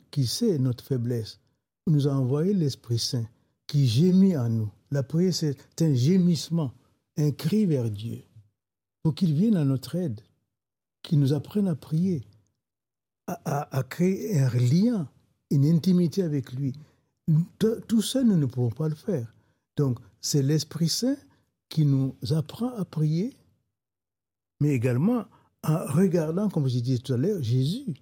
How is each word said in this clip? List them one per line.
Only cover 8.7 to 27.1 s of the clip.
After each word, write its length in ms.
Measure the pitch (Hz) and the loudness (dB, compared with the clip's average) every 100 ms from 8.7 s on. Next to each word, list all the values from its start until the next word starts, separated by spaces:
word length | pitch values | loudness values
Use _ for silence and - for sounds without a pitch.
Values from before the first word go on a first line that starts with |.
| _ _ _ | _ _ _
pour 120 | 160 | -4
qu'il 220 | - 180 147 | 0 0 2
vienne 200 | 220 196 | 2 2
à 80 | |
notre 300 | 139 135 - | 2 0 -2
aide, 280 | 170 175 107 - _ _ _ _ _ _ _ | -6 -4 -6 -12 _ _ _ _ _ _ _
qu'il 160 | - 147 | 0 2
nous 120 | 135 | 4
apprenne 360 | 147 - 208 196 | 0 -2 -2 0
à 80 | 160 | -2
prier, 480 | - 160 190 165 - _ _ _ _ _ _ _ _ _ - | -4 -2 -2 -2 -6 _ _ _ _ _ _ _ _ _ -12
à, 60 | 180 - | -10 -4
à, 320 | 143 151 135 | -4 -4 -4
à 60 | |
créer 560 | - - 180 190 220 175 | -4 -2 0 0 -2 2
un 100 | 131 | 2
lien, 580 | 123 123 165 226 226 139 - _ _ _ | 2 4 4 4 0 -4 -10 _ _ _
une 120 | 143 | 2
intimité 600 | 143 165 185 180 175 196 | 4 4 4 2 2 0
avec 280 | 175 147 123 | -2 -2 -6
lui. 200 | 123 139 - - _ _ _ - 156 175 _ | -6 -6 -6 -16 _ _ _ 0 2 0 _
Tout, 200 | 220 233 - | 0 0 0
tout 140 | 226 | 0
seul, 240 | 196 262 247 | 0 2 2
nous 100 | 185 | 4
ne 120 | 139 | 2
pouvons 240 | 123 123 | 0 -2
pas 180 | - 156 | -2 -4
le 60 | 151 | -4
faire. 360 | - 165 113 - _ _ _ - | -6 -6 -6 -14 _ _ _ -2
Donc, 220 | 139 117 - _ | -2 -2 -8 _
c'est 200 | - 151 | -2 0
l'Esprit 480 | 135 156 - 151 165 | 2 0 -2 -4 -2
Saint 280 | - 247 277 - _ _ _ _ | 0 -2 -4 -8 _ _ _ _
qui 160 | - 147 | 0 2
nous 300 | 135 135 - 107 | 2 0 -4 -4
apprend 440 | 160 151 - 240 240 | -4 -4 -6 -6 -6
à 80 | |
prier, 540 | 180 - 151 160 226 - _ _ _ _ _ _ _ _ _ _ _ _ | -8 -2 -2 0 -4 -8 _ _ _ _ _ _ _ _ _ _ _ _
mais 100 | 147 | 0
également 560 | 135 127 120 185 247 208 _ _ _ | 2 0 0 0 0 -4 _ _ _
en 220 | - 156 - | -2 -2 0
regardant, 640 | 147 190 170 156 170 214 | 2 2 2 -2 -2 -2
comme 180 | 170 135 | 0 -2
je 120 | 123 | -2
disais 180 | 120 127 | -2 -2
tout 160 | - | -2